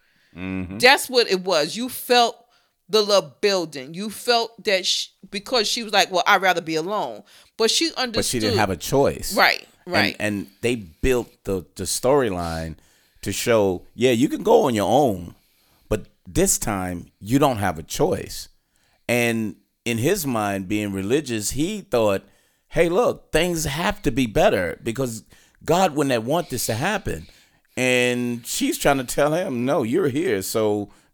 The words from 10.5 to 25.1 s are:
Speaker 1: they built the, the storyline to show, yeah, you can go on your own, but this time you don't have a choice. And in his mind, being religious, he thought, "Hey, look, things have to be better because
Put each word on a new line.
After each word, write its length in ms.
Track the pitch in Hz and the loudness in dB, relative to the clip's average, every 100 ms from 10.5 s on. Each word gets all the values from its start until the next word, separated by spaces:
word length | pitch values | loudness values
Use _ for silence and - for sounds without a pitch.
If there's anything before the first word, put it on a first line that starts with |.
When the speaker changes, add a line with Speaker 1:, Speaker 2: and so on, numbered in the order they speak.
| - | -4
Speaker 1:
they 140 | 117 | -2
built 540 | 123 90 - 131 123 - _ | -2 -6 -4 0 0 -2 _
the, 200 | - 95 - | -4 -4 -4
the 100 | - | -10
storyline 920 | 92 - 127 143 120 90 85 80 80 76 _ _ _ _ | -6 -2 2 4 2 -2 -4 -4 -6 -10 _ _ _ _
to 80 | - | -8
show, 560 | 95 - 113 98 87 - | -4 2 4 4 0 -6
yeah, 160 | - 123 | 0 2
you 180 | 117 143 | 4 2
can 140 | 302 | 0
go 220 | 196 240 | 4 4
on 100 | 143 | 6
your 160 | 110 92 | 2 2
own, 460 | 123 139 92 87 - _ _ _ _ - | 4 2 0 -8 -16 _ _ _ _ -6
but 180 | 107 - _ - | -6 -6 _ -6
this 320 | 82 196 - | 0 2 0
time 480 | 120 98 90 87 - _ | -2 -4 -4 -6 -12 _
you 180 | 98 135 | 0 4
don't 200 | 143 113 | 4 2
have 200 | 98 80 | -2 -4
a 40 | |
choice. 640 | - - 160 - 90 - - _ _ _ _ _ - | -8 -2 0 0 -6 -12 -14 _ _ _ _ _ -2
And 460 | 120 117 113 107 - _ _ | 0 2 0 -4 -8 _ _
in 140 | 117 113 | -6 0
his 280 | 135 202 143 | 0 0 -2
mind, 400 | 113 104 98 95 | -2 -2 -2 -2
being 260 | 107 104 | -4 -2
religious, 600 | 98 95 143 139 113 101 | -4 -2 -2 -2 -6 -4
he 300 | 123 165 214 | -4 -4 -6
thought, 420 | - 123 107 98 - _ _ _ _ | -4 0 2 0 -6 _ _ _ _
"Hey, 200 | 151 170 | 0 2
look, 420 | 180 220 - _ | 2 0 -2 _
things 340 | 156 180 165 | 0 0 -2
have 380 | 156 143 190 202 | -4 -2 -4 -2
to 80 | 147 | -2
be 160 | 123 123 | 0 0
better 520 | 120 202 107 85 - | 4 2 2 -2 -4
because 400 | 117 117 131 | -6 -4 -4